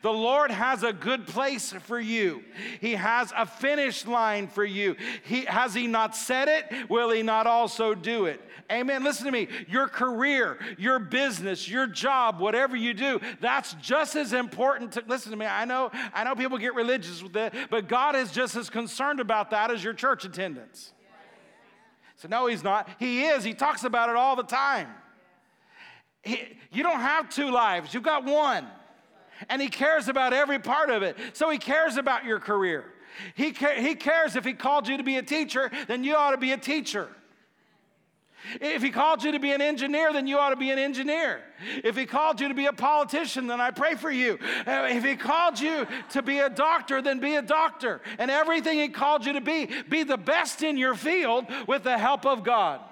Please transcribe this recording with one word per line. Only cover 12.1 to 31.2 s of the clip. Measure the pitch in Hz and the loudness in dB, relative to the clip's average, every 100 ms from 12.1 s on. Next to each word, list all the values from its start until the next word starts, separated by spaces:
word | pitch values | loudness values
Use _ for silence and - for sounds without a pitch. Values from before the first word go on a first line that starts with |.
| 269 240 180 | 2 2 2
whatever | 196 220 269 254 | 0 2 2 0
you | 233 | -2
do, | 208 269 247 226 214 | 0 0 0 -4 -4
that's | 233 269 262 | 0 0 -2
just | 165 135 277 302 | -12 0 0 2
as | 302 269 | -2 -2
important | 247 247 175 262 269 233 | -2 -4 0 2 2 -2
to, | - 226 | -8 -4
listen | 254 214 | -6 -6
to | 214 | -6
me. | 220 | -4
I | 196 | -2
know, | 233 254 254 247 240 | -2 -2 -2 -4 -6
I | 190 | -4
know | 226 262 | -2 -2
people | 262 254 | -2 -2
get | 233 247 | -2 -2
religious | 233 254 170 170 | 0 0 -2 -12
with | 185 180 | -6 -4
it, | 220 233 269 | -4 -4 -2
but | 226 196 | -2 0
God | 240 285 | 2 2
is | 277 247 | 2 0
just | 156 254 | -2 -2
as | 226 214 | -2 -6
concerned | 220 233 - 269 294 | -6 -6 -4 -2 -2
about | 226 220 208 | 0 0 0
that | 220 214 | 0 0
as | 233 | -2
your | 190 | -4
church | 220 254 262 | -2 0 0
attendance. | 190 170 185 135 113 - - _ _ - - - - - - _ _ _ _ | -4 -8 -8 -8 -16 -20 -20 _ _ -20 -20 -20 -20 -20 -20 _ _ _ _
So | _ 165 | _ -4
no, | 220 247 | 0 2
he's | 226 | 0
not. | 165 202 190 - | 2 2 0 -4
He | 247 247 | -2 2
is. | 294 285 | 4 2
He | 208 | 2
talks | 220 262 - | 0 0 0
about | 254 233 233 | 0 2 2
it | |
all | 233 262 262 | 4 4 2
the | |
time. | 254 247 277 254 147 107 - _ _ _ _ _ _ - - - _ _ | 0 0 2 0 -2 -12 -20 _ _ _ _ _ _ -20 -20 -20 _ _
He, | - 233 - - - | -8 -8 -8 -18 -10
you | 190 | -2
don't | 320 302 | 0 2
have | 247 311 294 | 2 0 -2
two | - 285 | -4 0
lives. | 247 220 180 151 | 4 4 2 -2
You've | 151 | -2
got | 233 302 262 | 0 0 2
one. | 294 294 214 127 - - _ _ _ - - 214 | 2 2 0 -4 -16 -20 _ _ _ -20 -20 -6
And | 269 | -2
he | 277 | -2
cares | - 277 311 220 | 2 4 4 2
about | 269 254 | 2 4
every | 254 285 277 | 4 2 0
part | 220 277 302 | 0 2 4
of | 226 | 2
it. | 190 156 | 0 -4